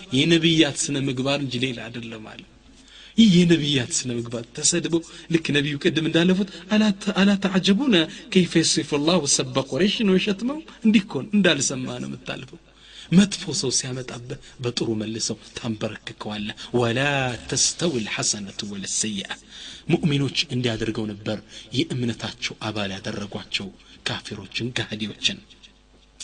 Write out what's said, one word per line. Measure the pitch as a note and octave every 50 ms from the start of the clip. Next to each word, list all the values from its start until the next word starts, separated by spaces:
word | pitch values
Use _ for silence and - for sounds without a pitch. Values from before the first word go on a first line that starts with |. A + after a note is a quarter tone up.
| - -
የነቢያት | B2+ C3 D3+ E3 E3+ E3 D#3+ E3+ D#3+ D#3 D#3 C#3+ C3+ -
ስነ | - - C#3+ C#3
ምግባር | C3+ C#3 B2+ B2+ B2+ C#3 C#3 C#3+
እንጂ | C#3+ B2+ A#2+ B2
ሌላ | B2+ C3 A#2+ A#2
አይደለም | A2 A2+ A#2 A#2+ A#2 A#2 A2+ A2 A2
አለ። | G#2+ A2 - - - - - _ - - - - - - - - - -
ይህ | - A#3 G#3+
የነቢያት | E3+ F3 F3+ E3+ E3+ D#3+ D3 D3 C#3+ C3 A#2 -
ስነ | - - - B2 A#2+
ምግባር | A#2+ A#2 A#2+ A#2+ A#2 A#2+ -
ተሰድበው | - - D3+ - F3 E3+ D#3 D3+ E3 E3 E3 - - - - -
ልክ | E3 D#3 - -
ነቢዩ | C#3+ D3 C#3+ D3+ D3
ቅድም | D3 - F3+ C#3 D#3 D#3
እንዳለፉት | D#3+ D#3+ E3 E3+ F3+ F#3 F#3 G#3 - - - - -
አላ | G#3+ G#3+ G#3+ G#3+ G3
ተ-፣ | - - G3+ -
አላ | F3+ G3 G3+ G3+
ተዐጀቡነ | G3 - F#3+ F#3+ F#3+ F#3+ G3 G3+ G#3 D4 C#4 G#3 E3+ D#3+ - - - -
ከይፈ | - - F#3 E3+ - -
የሲፉ | E3 D#3 - - E3 C#3+ - D3 C#3+
ላሁ | C#3+ E3+ F#3 F3 C#3+ C#3
ሰበ | - - C3+ B2+ B2+ C3+ C3+
ቁረይሽ | - C3 C3+ F#3 G#3+ - -
ነው | A#3 F#3+ F#3
የሸትመው። | F#3 - G#3+ G3 - A#3 B3+ D4 D#4 - - - -
እንዲህ | - A3 G#3+ A3+
እኮ | - - -
ነው፣ | C3+ B2+ -
እንዳልሰማ | G#3 G#3 F#3 F3 D#3 C#3 C3 - C#3 B2+ B2+ B2+ B2
ነው | B2 C3+
የምታልፈው። | C3+ C#3 B2+ - - C#3 C#3+ C3+ - - - _ _ _ - - - - - - -
መጥፎ | E3 F#3 G#3 G3+ - - - - C3+
ሰው | - - B2+
ሲያመጣብህ | - - - C3 B2+ C3 B2+ - - B2 A#2+ B2+ C3+ - - - - -
በጥሩ | B2+ B2 A#2 - - A2+ A2
መልሰው፣ | G#2+ G#2 G#2+ A2+ A2 - - A2 - - - -
ታንበረክከዋለህ። | - - A#2 A2 G#2+ A2+ A2 G#2 - - - A#2 - - G#2+ G#2 G#2+ G#2 G#2 - - - - -
«ወላ | A#2+ A#2+ A#2 A#2 B2+ C#3 D3 C#3+ C3+ C3 B2+ A#2 - -
ተስተዊ | - C#3 B2+ - - - - D#3+ F3 C#3+ A#2+
ልሐሰነቱ | G#2+ G2 - - B2 - - G#2 G2+ G2 - - A2
ወለ | G2+ G2+ G2 - -
ሰይአ።» | - - - A2 G#2 G2 F#2+ - - - - - - - - - - - -
ሙእሚኖች | - E3 - - D#3 C#3+ C#3 C#3 B2+ - - - -
እንዲያደርገው | B2+ B2+ B2 A#2+ A2+ A2 A2+ G#2+ G#2+ A#2 G#2+
ነበር | G#2 G#2 G2+ G#2+ A2 G#2+ F#2 - - - - - - -
የእምነታቸው | B2+ E3 - - B2+ B2 A#2+ A2+ - A#2 G#2+ - - - - - -
አባል | B2 A2 G#2 G#2+ G2+ G2
ያደረጓቸው | F#2+ G2 - A#2 G#2+ G#2 G2+ G2+ - G2 F#2 - - - G2+ F#2 - - - - - - -
ካፊሮችን፣ | - A#2 G2 - - G#2+ G2 G2 F#2 - - A2+ B2+ B2
ከሃዲዎችን። | - A2 - A2 G#2 G#2+ G2+ G2 - - - G3 - - - - _ - - _ _ _ _ _ - _ _ _ -